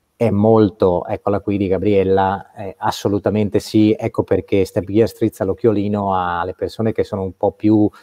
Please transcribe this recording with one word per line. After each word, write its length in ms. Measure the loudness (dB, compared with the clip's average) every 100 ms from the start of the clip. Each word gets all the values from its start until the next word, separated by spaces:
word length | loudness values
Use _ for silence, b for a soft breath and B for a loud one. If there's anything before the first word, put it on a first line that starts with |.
| _ -4
è 160 | 0
molto, 720 | 2 4 6 4 2 0 0 -4
eccola 340 | -6 -4 -4
qui 180 | -2 -2
di 100 | -2
Gabriella, 840 | -2 2 2 2 0 0 -4 -10
eh, 220 | -16 -16 -6
assolutamente 800 | -6 -4 -2 -2 0 -2 0 -2
sì, 360 | 0 2 4 2
ecco 260 | -2 -4
perché 420 | -2 -2 0 -2 0
Step 240 | -4 -2
Gear 180 | 0 0
strizza 360 | 0 -4 -2
l'occhiolino 720 | -6 0 0 0 -2 -2 -2
alle 420 | -2 -2 -4 -6 -8
persone 360 | -10 -4 -4
che 120 | -2
sono 180 | -4 -4
un 160 | -6 -4
po' 140 | -4
più, 360 | 0 2 4 2 b